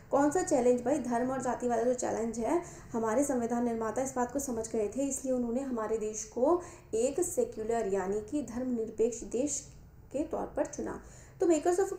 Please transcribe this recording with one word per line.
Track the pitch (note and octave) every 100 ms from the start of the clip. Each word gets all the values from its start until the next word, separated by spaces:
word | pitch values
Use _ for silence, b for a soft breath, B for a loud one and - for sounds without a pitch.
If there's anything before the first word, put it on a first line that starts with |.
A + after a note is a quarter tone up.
| B
कौन | C4 D4
सा | F#4
challenge | F4 C#4 A#3+ B3
भाई? | A#3+ D4
धर्म | A#3+ A#3+ B3+
और | C4
जाति | B3 A3+ B3
वाला | A3+
जो | A#3+
challenge | B3 A3+ G3+ A#3 A3+
है, | A3+ E4+ B B B
हमारे | A#3+ A3 A#3
संविधान | C#4+ B3 A#3 A#3+ A#3+
निर्माता | A3+ A3 A3+
इस | C4 B3+
बात | B3
को | C#4
समझ | C#4 A3+ A3+
गए | A3+ G#3
थे, | A#3+
इसलिए | C#4 C4+ C4+
उन्होंने | B3+ A#3+ A#3+
हमारे | C#4 A#3 G#3+ A3
देश | G#3+ A3
को | - A#3+ C4+ F4 B B B
एक | A3 B3+ C#4+
secular | F4 - A3+ - A3 A#3 G3+
यानी | G3 F#3 G#3
कि | G#3 D4
धर्मनिरपेक्ष | A#3 A3+ B3+ A#3 A3 - A#3+ -
देश | F3+ A3+ D4 - - - - - -
के | C4+
तौर | D4+ G#3 G3+ -
पर | D4+
चुना। | - - - B B B B
तो | F4
makers | D#4 F4 F4+
of | F#4+